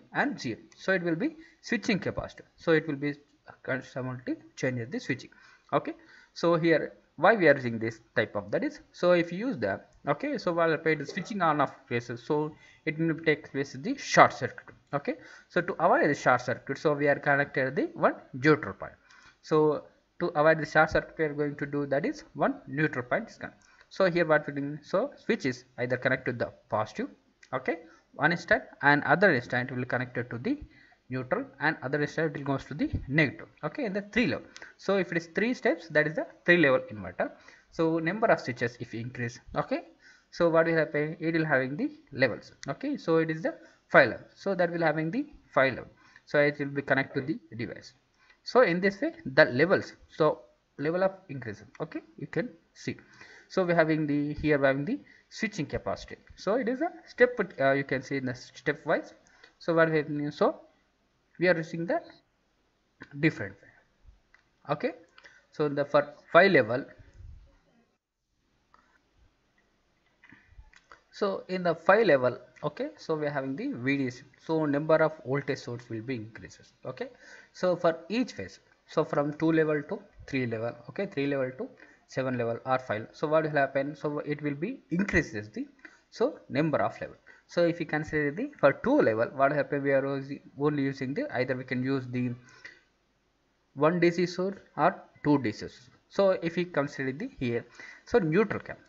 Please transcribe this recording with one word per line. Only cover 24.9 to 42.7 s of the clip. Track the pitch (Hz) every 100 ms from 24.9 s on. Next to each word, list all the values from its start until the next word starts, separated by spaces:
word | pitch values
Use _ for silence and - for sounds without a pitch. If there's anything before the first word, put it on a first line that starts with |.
| 185 285 -
switch | - 233 135
is | 120 - -
either | 123 123
connect | 131 131 -
to |
the | 120 - - _
positive, | 107 110 - 277 - _ _ _
okay, | 131 - 330 - - _
one | - 151
instant, | 175 - 233 - -
and | 143 143
other | - 160 202
instant | 127 - 123 123 127
will | 127
connect | 123 123 127
it | 117
to | 120
the | 214 294 - - - _ -
neutral, | 127 123 202 277 -
and | 147 156
other | 127 147
instant | 147 - 160
it | 147
will | 139
goes | 135 -
to |
the | 151 302 - -
negative. | 151 135 - - _
Okay, | 156 - 226
in |
the | 196 202
three | 240 196
level. | 104 - - - -
So | - 196
if | 180
it | 170
is | 165 -
three | 226
steps, | 247 - - -
that | 156 151
is | 160
the | 339 - -
three | 175
level | 143 127 170
inverter. | 104 90 - 269 - - - _
So | - 165 165
number | 160 214 220
of | 165
switches | - 123 120 -
if | 120
you | 113
increase, | 120 123 120 - - -
okay, | - 302 - _ - - _
so | - 170
what | 165 165
will | 165
happen, | 151 147 151 160
it | 160
will | 165 156
having | 131 131 147
the | 294 - _
levels. | 120 131 87 - -
Okay, | 139